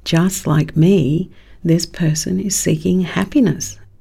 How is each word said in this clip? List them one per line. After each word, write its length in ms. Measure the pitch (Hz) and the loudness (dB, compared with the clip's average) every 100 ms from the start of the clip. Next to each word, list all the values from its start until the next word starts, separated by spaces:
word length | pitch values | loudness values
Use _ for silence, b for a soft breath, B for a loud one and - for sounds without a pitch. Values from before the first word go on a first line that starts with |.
"Just 420 | - 165 185 - - | -2 0 2 -2 0
like 300 | 151 151 156 | 0 0 2
me, 540 | 170 196 135 160 185 b b b | 4 4 2 -2 -4 b b b
this 200 | 170 165 | 0 0
person 540 | - - 160 156 - 185 | -2 -4 -2 -2 -2 -4
is 160 | 202 | -4
seeking 460 | - 180 156 185 180 | -4 -2 -2 0 0
happiness 800 | 175 190 190 302 208 - - - - - | -2 -4 -2 2 2 0 -8 -14 -20 -12